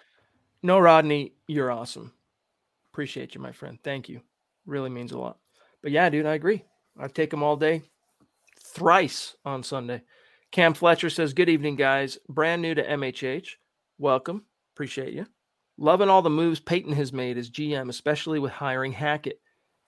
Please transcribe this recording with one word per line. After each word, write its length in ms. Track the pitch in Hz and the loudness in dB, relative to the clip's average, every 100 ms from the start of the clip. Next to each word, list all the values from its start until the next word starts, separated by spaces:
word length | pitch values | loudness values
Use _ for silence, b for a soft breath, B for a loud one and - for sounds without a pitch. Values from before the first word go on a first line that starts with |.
| _ _ _ _ _ _ | _ _ _ _ _ _
No, 180 | 180 190 | 2 6
Rodney, 520 | 170 160 156 147 135 - - | 8 8 6 0 -4 -12 -8
you're 240 | 151 131 | -4 -2
awesome. 420 | 117 120 - 113 _ _ _ _ _ _ _ _ | -4 -10 -14 -18 _ _ _ _ _ _ _ _
Appreciate 420 | - 139 131 127 | -10 -10 -10 -14
you, 60 | 135 | -14
my 120 | 127 | -16
friend. 260 | - 139 117 | -16 -18 -14
Thank 240 | 143 135 - | -10 -10 -12
you. 120 | 120 - _ _ _ | -18 -20 _ _ _
Really 260 | 175 143 131 | -10 -8 -8
means 220 | 123 120 | -8 -10
a 60 | 123 | -10
lot. 200 | 123 - _ _ _ _ | -10 -12 _ _ _ _
But 120 | 143 | -2
yeah, 160 | 151 180 | 4 4
dude, 180 | 147 151 | 4 0
I 80 | |
agree. 300 | 156 170 220 - _ _ - | 0 0 -2 -6 _ _ -14
I'd 160 | 135 | -10
take 180 | - 151 | -4 -4
him 100 | 151 | 0
all 140 | 147 143 | 0 2
day. 260 | 156 160 - _ _ _ _ _ _ _ | 0 0 -4 _ _ _ _ _ _ _
Thrice 800 | - - 170 185 147 - - - | -20 0 4 6 4 -4 -12 -12
on 180 | 139 131 | -10 -8
Sunday. 400 | 120 135 120 120 - _ _ _ _ | -8 -8 -8 -10 -12 _ _ _ _
Cam 240 | - 165 | 4 4
Fletcher 340 | 151 175 165 170 | 6 4 4 2
says, 240 | 170 151 | -2 0
"Good 160 | 139 175 | 2 4
evening, 280 | 156 147 139 | 2 0 2
guys. 420 | 139 135 135 - - | 2 2 -2 -8 -8
Brand 340 | 147 160 170 | -2 0 0
new 120 | 165 | -2
to 160 | 151 - | -2 -2
M 140 | 143 | -4
H 180 | 131 - | -4 -6
H. 360 | 131 147 - - _ _ _ _ | -6 -6 -10 -20 _ _ _ _
Welcome. 460 | 139 131 170 202 - _ _ | 0 0 -2 -10 -12 _ _
Appreciate 380 | - 135 - 131 | -12 -10 -8 -8
you. 140 | 151 226 _ _ _ _ - | -10 -12 _ _ _ _ -2
Loving 300 | 147 180 202 | 2 4 6
all 120 | 190 | 6
the 100 | 165 | 4
moves 280 | 151 170 156 | 2 0 -2
Peyton 340 | - 180 151 | -2 -4 -2
has 180 | 147 135 | -4 -4
made 260 | 131 127 123 | -6 -6 -6
as 100 | 120 | -8
G 260 | 151 151 | -8 -6
M, 140 | 143 127 | -4 -6
especially 500 | 120 147 147 160 156 | -6 -4 -4 -2 -4
with 120 | 135 | -4
hiring 420 | - 139 131 135 | -4 -4 -4 -4
Hackett. 480 | 120 147 151 139 - _ _ _ _ | -4 -2 -2 -6 -12 _ _ _ _